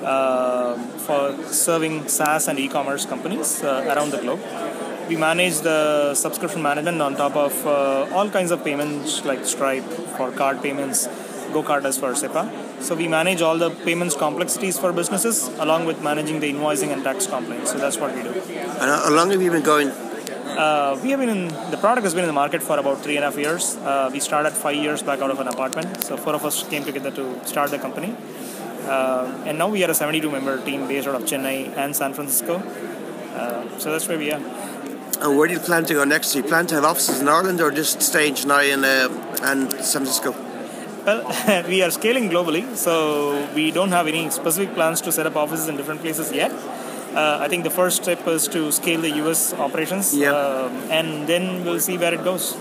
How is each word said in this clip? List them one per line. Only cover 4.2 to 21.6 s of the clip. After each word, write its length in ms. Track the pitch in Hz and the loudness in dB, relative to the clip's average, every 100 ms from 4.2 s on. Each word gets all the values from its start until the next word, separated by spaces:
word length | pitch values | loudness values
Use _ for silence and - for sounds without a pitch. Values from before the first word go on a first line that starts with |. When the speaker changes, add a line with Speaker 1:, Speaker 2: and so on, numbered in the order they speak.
| 120 156 - - 156 - - - - | -2 -4 -4 -6 -6 -6 -8 -8 -4
Speaker 1:
We 100 | 165 | 0
manage 420 | 156 165 180 160 | 2 4 2 2
the 540 | 165 156 151 151 143 139 | 2 4 4 4 2 2
subscription 460 | 160 156 175 170 | -2 -2 -4 -2
management 380 | 147 143 156 165 | 0 0 0 0
on 140 | 143 139 | 0 2
top 200 | 143 147 | 0 2
of, 320 | 143 - 151 | 2 0 2
uh, 400 | 143 139 135 151 | 2 4 2 0
all 180 | 180 208 | 0 2
kinds 200 | 196 180 | 2 2
of 120 | 170 | 0
payments 600 | 156 143 147 147 156 - 151 | 0 -2 -2 -4 -4 -4 -2
like 200 | 131 - | -2 -2
Stripe 380 | - 135 131 - - - - | 0 0 0 -4 -8 -8 -4
for 140 | 131 | -4
card 300 | 127 139 131 | 0 0 2
payments, 440 | 143 139 139 123 - - - - - | -2 -2 -2 -2 -2 -6 -10 -10 -4
GoCardless 460 | 156 151 147 135 131 | -2 2 2 2 0
for 140 | 131 | -2
sepa. 360 | 123 135 151 208 - - - | -2 -2 -2 -2 -6 -12 -8
So 140 | - 170 | -4 -2
we 120 | 170 | 2
manage 340 | 160 170 185 | 2 2 2
all 160 | 165 165 | 2 4
the 120 | 170 | 0
payments 460 | 160 175 170 175 - | 0 -2 0 0 0
complexities 640 | 151 151 175 - 196 - | 0 0 -2 -2 -2 0
for 120 | 185 | 0
businesses 560 | 170 170 - 233 220 - - | 0 0 0 0 0 -2 -2
along 260 | 156 160 165 | 2 2 2
with 160 | 160 | -2
managing 380 | 156 151 151 156 | 0 -2 -2 -2
the 120 | 151 | -2
invoicing 400 | 143 151 147 147 | 0 0 0 0
and 100 | 135 | -2
tax 240 | 135 131 - | -2 -2 -2
compliance. 440 | 135 120 117 - | -2 -4 -6 -4
So 60 | 135 | -2
that's 200 | 139 135 | -2 0
what 180 | 143 123 | -2 -4
we 60 | |
do. 60 | 120 | -4
Speaker 2:
And 580 | 123 - 170 - - 131 | -6 -6 -8 -6 -2 2
how, 140 | 147 160 | 4 4
how 40 | |
long 180 | 156 175 | 6 6
have 120 | 196 | 4
you 100 | 185 | 4
been 120 | 170 | 4
going? 280 | 147 151 143 131 - - - - - | 4 4 4 -2 -10 -8 -8 -8 -6
Speaker 1:
Uh, 480 | - 156 151 143 135 | 0 2 4 2 0
we 100 | 254 | 0
have 80 | 277 | 0
been 100 | 254 | 2
in, 180 | 208 180 156 | 0 -2 -6